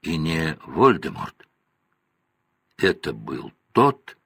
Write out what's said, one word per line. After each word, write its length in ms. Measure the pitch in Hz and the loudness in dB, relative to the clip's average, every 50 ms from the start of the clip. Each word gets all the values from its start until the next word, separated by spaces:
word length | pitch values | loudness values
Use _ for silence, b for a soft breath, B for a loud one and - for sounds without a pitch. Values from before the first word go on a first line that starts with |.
| _ | _
и 140 | 78 82 | -6 -4
не 420 | 80 78 80 82 82 80 78 76 - - | -4 -2 -2 -2 -2 -2 -4 -6 -8 -14
Вольдеморт. 800 | - - - 123 135 110 - - - - - - - _ _ - _ _ _ _ _ _ _ _ _ _ _ _ _ _ _ _ _ _ _ _ _ _ _ _ _ _ | -10 0 4 4 4 4 2 -4 -10 -10 -10 -12 -14 _ _ -20 _ _ _ _ _ _ _ _ _ _ _ _ _ _ _ _ _ _ _ _ _ _ _ _ _ _
Это 340 | - - 95 - - - - | 0 0 0 0 0 -6 -10
был 400 | - 55 55 53 67 64 - - _ _ _ _ | -10 -10 -10 -12 -10 -10 -12 -14 _ _ _ _
тот 440 | _ 113 127 143 135 - _ - - _ _ | _ 4 4 4 2 -2 _ -20 -20 _ _